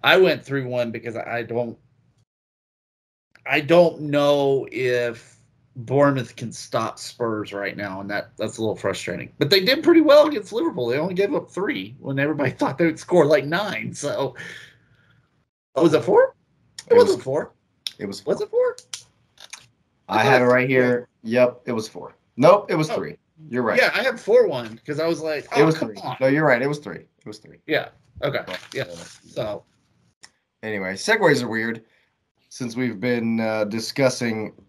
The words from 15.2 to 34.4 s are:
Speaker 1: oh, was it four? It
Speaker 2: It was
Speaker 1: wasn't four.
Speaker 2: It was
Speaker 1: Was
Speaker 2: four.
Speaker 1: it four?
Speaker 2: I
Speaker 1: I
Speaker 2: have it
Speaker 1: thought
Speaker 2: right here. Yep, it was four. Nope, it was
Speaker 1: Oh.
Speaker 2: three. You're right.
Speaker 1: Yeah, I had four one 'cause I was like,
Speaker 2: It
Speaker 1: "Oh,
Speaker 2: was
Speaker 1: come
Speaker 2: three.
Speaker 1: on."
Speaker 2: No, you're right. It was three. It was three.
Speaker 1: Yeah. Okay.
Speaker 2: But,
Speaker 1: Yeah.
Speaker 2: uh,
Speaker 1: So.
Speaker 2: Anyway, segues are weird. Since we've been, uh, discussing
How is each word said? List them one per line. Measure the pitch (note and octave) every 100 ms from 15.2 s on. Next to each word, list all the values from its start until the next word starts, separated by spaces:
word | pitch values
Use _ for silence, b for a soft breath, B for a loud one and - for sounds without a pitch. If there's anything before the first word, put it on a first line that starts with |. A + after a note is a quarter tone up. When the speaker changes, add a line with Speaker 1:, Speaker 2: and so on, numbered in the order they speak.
| B _ _ _ _
Speaker 1:
oh, | -
was | D#3+ D3+
it |
four? | - G#4+ C5 _ _ _ _ - -
It |
Speaker 2:
It | A#4
was | G#4+
Speaker 1:
wasn't | F4
four. | - C#3 - _ _ _ - -
Speaker 2:
It | G2+
was | - -
Speaker 1:
Was | G3
Speaker 2:
four. | G#4
Speaker 1:
it |
four? | A#4 B4+ A#4+ _ - _ _ _ _ - - _ _ _ _ -
Speaker 2:
I | G#2
Speaker 1:
I |
Speaker 2:
have | A#2+ B2+
it | B2
Speaker 1:
thought |
Speaker 2:
right | B2+ C3
here. | C3 B2 B2 - _
Yep, | A2+ A#2+ B2 - -
it |
was | A2+ G#2+
four. | F2+ - _ _ -
Nope, | D3+ G3+ G3+
it | C4
was | D#3
Speaker 1:
Oh. | A3+
Speaker 2:
three. | D#2 - _ _ D#3
You're | B2
right. | - A3
Speaker 1:
Yeah, | G#3+
I | E3
had | B3+ A#3
four | - A#3+ G#3+
one | C3+ A#2 A2+ -
'cause | C#3+
I | E3
was | D#3+
like, | D#3+ D3+ -
Speaker 2:
It | C#3+
Speaker 1:
"Oh, | D#3
Speaker 2:
was | D#3
Speaker 1:
come | -
Speaker 2:
three. | G3
Speaker 1:
on." | D#3 C3
Speaker 2:
No, | C3+
you're | C#3+ D3+
right. | A#2+
It | C#3
was | D3
three. | - E2 - _
It | A2
was | G#2+
three. | D#2+ D#2+ -
Speaker 1:
Yeah. | C#3+ - _ _ -
Okay. | C#3+ G#2+ -
Speaker 2:
But, | - -
Speaker 1:
Yeah. | -
Speaker 2:
uh, | B2+ E2+ E2+ - -
Speaker 1:
So. | D3 A2 G2+ _ _ _ _ _ _ _ _ _ _
Speaker 2:
Anyway, | A2 G#2+ F#2
segues | G2 - A3 F3+ C3
are | A#2+
weird. | A2 A2+ A2+ _ _ _ _ _ _ _
Since | - A#2+ A2+
we've | B2+ G#2
been, | B2 A#2+ A2+ A2+
uh, | A2+ A2 G#2+
discussing | A2+ A2+ - C3 - A#2+ A2